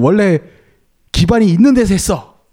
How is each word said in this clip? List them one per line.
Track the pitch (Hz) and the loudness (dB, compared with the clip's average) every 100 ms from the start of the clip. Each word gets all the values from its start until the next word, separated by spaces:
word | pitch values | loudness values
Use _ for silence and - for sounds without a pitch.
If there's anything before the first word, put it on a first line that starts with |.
원래 | 131 208 196 156 - _ _ _ _ _ _ | 0 0 0 -2 -6 _ _ _ _ _ _
기반이 | - 170 233 208 | -2 0 0 0
있는 | 170 277 | 2 2
데서 | 254 208 | 2 0
했어. | 190 - 160 - _ _ | -2 -4 -6 -10 _ _